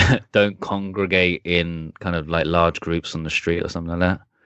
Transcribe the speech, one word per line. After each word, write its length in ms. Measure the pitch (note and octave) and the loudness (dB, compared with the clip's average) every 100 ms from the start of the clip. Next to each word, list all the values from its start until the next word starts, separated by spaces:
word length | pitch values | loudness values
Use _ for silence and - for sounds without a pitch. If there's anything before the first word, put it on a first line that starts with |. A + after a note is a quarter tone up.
<laughs> 280 | F#2 C3 - | 6 4 2
don't 280 | G#2+ G#2 F#2 | 2 2 0
congregate 800 | - G2 G2 G2 F#2+ F#2 F2+ F2 | -6 -6 -4 -2 2 2 2 0
in 480 | F2 F2 E2+ E2 D#2+ - | 0 0 0 -4 -8 -8
kind 160 | F#2+ | -4
of, 140 | E2+ D2+ | -4 -2
like, 160 | E2 | -2
large 340 | D#2 E2+ E2+ - | 2 2 2 0
groups 360 | E2 E2 - | -4 -4 -4
on 80 | E2 | -8
the 60 | D#2+ | -4
street 320 | - - E2+ | -2 -2 -2
or 40 | E2+ | -4
something 280 | E2+ E2+ F2 | -6 -6 0
like 20 | |
that? 220 | F2+ F#2+ - _ | 2 0 -6 _